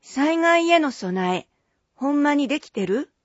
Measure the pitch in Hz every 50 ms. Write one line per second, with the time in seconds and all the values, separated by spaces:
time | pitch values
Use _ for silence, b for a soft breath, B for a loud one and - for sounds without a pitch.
0 | _ - - 262 277 311 330 330 330 339 339 339 339 339 339 339 311 277 240 -
1 | - 185 180 190 185 180 180 180 - _ _ _ _ _ _ _ _ _ _ _
2 | 254 277 285 294 285 294 294 285 285 226 269 302 - - _ - 196 175 190 247
3 | 302 _ _ _